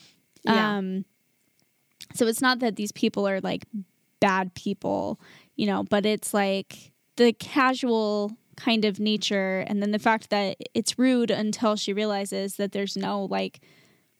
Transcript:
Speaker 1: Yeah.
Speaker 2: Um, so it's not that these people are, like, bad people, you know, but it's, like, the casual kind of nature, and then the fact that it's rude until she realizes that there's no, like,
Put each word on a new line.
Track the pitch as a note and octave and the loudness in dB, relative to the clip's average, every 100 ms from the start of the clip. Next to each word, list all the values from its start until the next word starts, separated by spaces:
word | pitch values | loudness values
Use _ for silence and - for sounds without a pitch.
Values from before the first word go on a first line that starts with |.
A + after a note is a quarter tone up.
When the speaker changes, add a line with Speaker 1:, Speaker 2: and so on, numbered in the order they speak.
| - _ _ _ | -20 _ _ _
Speaker 1:
Yeah. | - A3 G#3+ G3+ | 0 2 2 0
Speaker 2:
Um, | F#3+ F#3+ - _ _ _ _ _ _ _ _ - - | -2 -4 -6 _ _ _ _ _ _ _ _ -20 -12
so | - A3+ | 0 0
it's | - | 2
not | B3+ B3 | 0 2
that | A#3+ | -2
these | G3+ G#3 | -2 -6
people | - A3 G3+ G3 | 0 0 0 -2
are, | F#3+ | -2
like, | F#3 F#3 - G#3 F#3 _ _ _ | -2 -4 -6 -12 -12 _ _ _
bad | G3+ F#3+ F#3 | 2 2 -2
people, | - G3+ G3 G3 F#3+ G3 - - - _ - | -6 -6 -4 -2 -2 -2 -8 -12 -20 _ -4
you | |
know, | G#3 F#3+ | -2 0
but | G3 G3+ | 0 0
it's, | G#3+ G#3+ - | 2 -2 -2
like, | G#3 G3 G3 - - - _ _ - | 0 0 0 -4 -16 -20 _ _ 4
the | A#3+ | 4
casual | A3 - D4 C4 B3+ B3 A3 G#3+ G#3 G#3 A3+ _ | 4 -2 2 2 2 2 2 2 0 -2 -6 _
kind | - B3 A3+ | -6 0 2
of | G#3+ G3 | 2 0
nature, | G#3+ G#3 - G3+ F#3+ F#3+ - | 0 0 0 0 0 -2 -2
and | G3+ | -2
then | G#3 | 0
the | G#3 | 2
fact | A3+ A3 - | 2 2 0
that | G#3 G3 - - | 0 0 -4 -4
it's | A#3 - - | -2 -2 2
rude | C4 B3 A#3 | 4 4 2
until | G3+ G#3+ - A3 | 0 0 0 0
she | G#3 - | 0 -2
realizes | G3+ G#3+ G3+ G3 G3 G3 - | -2 0 -2 -2 -4 -4 -4
that | G3+ | -4
there's | G3 G3 | -2 -4
no, | G3 F#3+ G3+ | -4 -4 -4
like, | F#3+ G3 F#3+ - _ _ _ _ _ | -2 -2 -4 -8 _ _ _ _ _